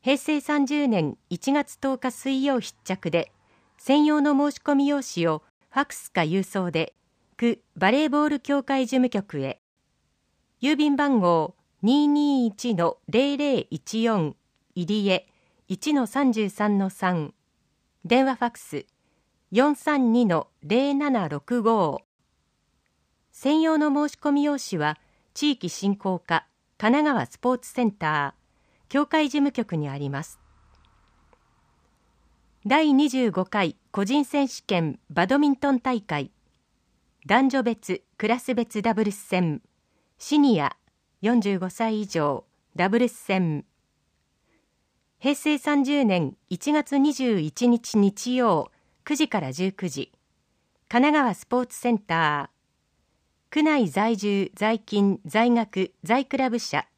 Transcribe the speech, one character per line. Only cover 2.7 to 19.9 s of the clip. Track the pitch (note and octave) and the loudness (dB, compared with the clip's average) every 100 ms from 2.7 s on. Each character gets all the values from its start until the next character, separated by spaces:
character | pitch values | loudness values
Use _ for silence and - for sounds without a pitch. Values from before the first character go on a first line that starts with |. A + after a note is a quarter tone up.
| - | -16
着 | - F#3 E3+ | -8 -6 -2
で、 | E3 - _ _ _ _ _ | -2 -4 _ _ _ _ _
専 | - C#4+ | 2 4
用 | D4+ D4+ | 4 4
の | C#4+ | 4
申 | C#4 D4 C#4 | 2 2 -2
し | |
込 | - C#4+ | 0 2
み | C#4 | 2
用 | C#4+ | 0
紙 | B3+ - E3 | -4 -2 -2
を | D#3 _ _ _ | -2 _ _ _
フ | - | -4
ァ | |
ッ | C#4+ | -4
ク | |
ス | - - | -6 -8
か | - | -2
郵 | D#3+ F#3+ | 0 0
送 | F#3+ G3+ F3 | -2 -4 -4
で、 | D#3+ D#3 _ _ _ _ - | -2 -4 _ _ _ _ -4
区 | A#3 A3+ _ - | -2 -2 _ 0
バ | F#3+ | 2
レ | C4 D4+ | 2 2
ー | |
ボ | C#4+ | 0
ー | D4+ | 0
ル | D4 | -2
協 | - C#4+ | -2 -4
会 | C4 C4+ B3 | -2 -2 0
事 | |
務 | C4 B3+ | 0 0
局 | G#3+ G3 D3 | -2 -6 -8
へ。 | C3+ - _ _ _ _ _ _ _ _ _ _ | -8 -10 _ _ _ _ _ _ _ _ _ _
郵 | C4 D4+ | -2 2
便 | D4+ C#4 | 2 2
番 | C#4+ B3+ | 2 2
号 | F3 E3 D#3 - _ _ | 4 2 0 -8 _ _
二 | G3+ C#4+ D4 | 2 4 4
二 | D4 D4 C#4 A#3 | 2 2 2 0
一 | G3 B3 | -2 -4
の | F#3+ E3 - - | 0 0 -2 -2
零 | A3+ C#4 C#4+ | 0 0 0
零 | D4 A#3+ - | 0 -2 -2
一 | D#3 - A3 | -10 -8 -2
四、 | A#3 G#3+ D3+ - _ _ _ | 0 0 -2 -6 _ _ _
入 | - E3+ G#3+ G3 | -10 -4 -2 0
江 | F#3 - _ _ _ _ | 0 -2 _ _ _ _
一 | F#3 - | -8 -2
の | D4 A3+ | 0 0
三 | C4+ C#4 | 0 0
十 | A3 G3+ | 0 -4
三 | - G#3 G3+ | -2 0 0
の | F#3+ | -2
三。 | - F#3 F3+ D3 _ _ _ _ _ _ _ | -2 -2 -2 -6 _ _ _ _ _ _ _
電 | E3+ A#3+ | 0 2
話 | C4+ B3+ | 2 0
フ | |
ァ | A#3+ | -6
ッ | |
ク | - | -6
ス | - D3+ - _ _ _ _ _ _ | -12 -12 -12 _ _ _ _ _ _
四 | F#3+ C#4+ C#4+ | 2 2 0
三 | - | -2